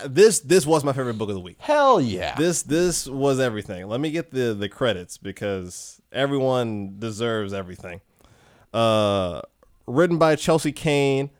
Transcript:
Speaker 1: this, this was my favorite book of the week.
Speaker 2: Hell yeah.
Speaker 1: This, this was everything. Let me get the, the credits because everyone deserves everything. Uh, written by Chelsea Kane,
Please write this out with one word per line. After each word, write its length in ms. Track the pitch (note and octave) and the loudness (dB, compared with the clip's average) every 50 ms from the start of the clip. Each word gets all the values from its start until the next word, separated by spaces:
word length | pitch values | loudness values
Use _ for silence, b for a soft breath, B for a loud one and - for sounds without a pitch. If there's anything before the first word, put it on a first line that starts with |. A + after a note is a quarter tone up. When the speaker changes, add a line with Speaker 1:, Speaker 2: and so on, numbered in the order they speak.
| G2+ | -6
Speaker 1:
this, 320 | C#3 B2+ D#3 G3+ A3 - - | -2 4 6 6 6 6 4
this 240 | - C3 E3+ F#3+ C#3 | 0 4 4 4 4
was 180 | D3+ D#3+ D#3 C3+ | 4 2 2 2
my 80 | C#3+ C3 | 0 -2
favorite 220 | C#3 C3 B2 A#2 G#2+ | -2 -2 -4 -4 -4
book 100 | A2+ G2+ | -4 -4
of 60 | G2+ | -4
the 60 | F#2+ | -6
week. 160 | F2 F#2 - _ | -8 -12 -16 _
Speaker 2:
Hell 420 | - - D4+ D4 C#4+ C4+ B3+ F#3+ | -2 0 2 4 6 6 6 4
yeah. 360 | C3+ A#2 F#2+ F2+ - - - | 4 0 -2 -4 -4 -4 -2
Speaker 1:
This, 260 | B2 D3+ F3+ E3+ - - | 0 0 0 0 -2 -2
this 440 | B2 C#3+ E3 F3+ F3+ E3 - - C#3 | -2 0 0 0 0 0 -2 -6 -6
was 320 | C3 C3+ C#3 C#3 C3+ C3 | -4 0 0 2 2 2
everything. 480 | C3 B2 G#2+ G#2 G2 - G2+ F2+ F#2 G2+ | 0 -2 -2 -4 -8 -8 -10 -10 -8 -6
Let 100 | A2 B2+ | -4 -4
me 100 | D3 D#3+ D3+ | -4 -2 -4
get 180 | E3 D#3+ - | -4 -6 -6
the, 240 | - C3 B2 A#2 A2 | -4 -2 -2 -2 -2
the 140 | G2+ G2+ G2+ | -2 -4 -6
credits 500 | - - C#3 A#2+ G2+ F2+ F2+ - - - | -4 -2 -2 0 -2 -2 -6 -14 -16 -14
because 840 | - G2+ F#2+ - A2 G2+ G2 F#2+ F2+ F2+ - - - - - _ _ _ - | -12 -12 -10 -6 -6 -6 -4 -6 -8 -10 -12 -14 -16 -18 -20 _ _ _ -4
everyone 840 | A#2+ C#3 C#3 C#3 C#3 C3 C3 C3 B2+ A#2+ A2+ A2 G#2 G2+ G2 G2 G2+ | -2 -2 0 0 0 0 2 0 0 0 -2 -4 -6 -8 -10 -10 -10
deserves 520 | A2 A2+ A2 G2+ A#2 A#2 A2+ A2 G#2 G2 G2 | -8 -8 -6 -4 -4 -2 -2 -2 -4 -4 -6
everything. 480 | G2 F#2+ F2 F#2 - - F2+ F2 - _ _ b b b b b b b b b b b b - | -8 -8 -10 -12 -16 -16 -16 -16 -16 _ _ b b b b b b b b b b b b -2
Uh, 680 | A2 A2+ A2+ A2 A2 G#2+ G2+ G2+ G2 F#2 F2+ E2+ B1 - - _ _ _ _ _ _ - | 0 2 4 4 4 2 2 2 0 -2 -2 -4 -8 -12 -14 _ _ _ _ _ _ -10
written 320 | - A#2+ C#3 F3 F3 E3+ D#3+ | -4 2 2 4 4 4 4
by 180 | E3 D#3 D#3 | 4 4 2
Chelsea 360 | C#3+ - - D#3+ D3+ - D#3 C3+ | 2 2 2 2 2 2 -2 -6
Kane, 580 | - - D#3+ D3 C#3+ C#3+ C#3 C3+ C3+ C#3 C#3+ _ _ | -4 -2 0 2 2 2 2 2 0 -2 -4 _ _